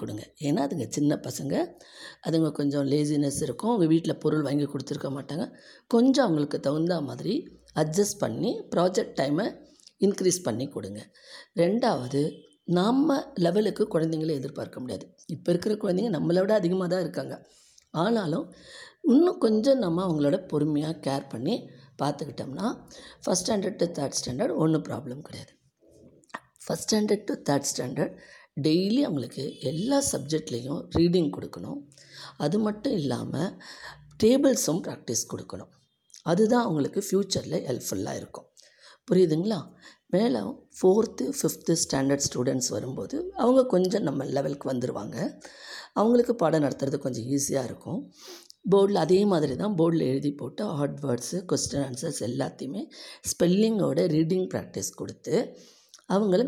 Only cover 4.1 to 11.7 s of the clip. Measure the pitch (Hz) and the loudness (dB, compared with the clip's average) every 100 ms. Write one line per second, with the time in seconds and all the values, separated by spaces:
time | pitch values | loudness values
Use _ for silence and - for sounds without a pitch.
4.1 | - 151 156 143 143 143 143 131 147 139 | -2 0 0 0 0 -2 -4 -6 -6 -6
5.1 | 139 - 156 240 - - - _ 233 254 | -6 -8 -6 -8 -10 -20 -20 _ 4 6
6.1 | 269 240 151 143 - 139 156 170 175 139 | 6 4 2 0 -2 0 0 0 0 -4
7.1 | 123 165 254 - - _ - 156 160 202 | -6 -4 -4 -6 -16 _ -2 0 2 0
8.1 | - 120 117 185 440 - - 180 190 - | 0 -4 -2 -2 -4 -2 2 2 2 -2
9.1 | - 139 147 226 - - _ - _ 196 | -2 0 0 -2 -6 -16 _ -20 _ 0
10.1 | 196 185 - 131 113 135 113 98 104 - | 2 2 2 -2 -4 -4 -8 -10 -12 -16
11.1 | _ - - - - 175 | _ -20 -20 -6 2 2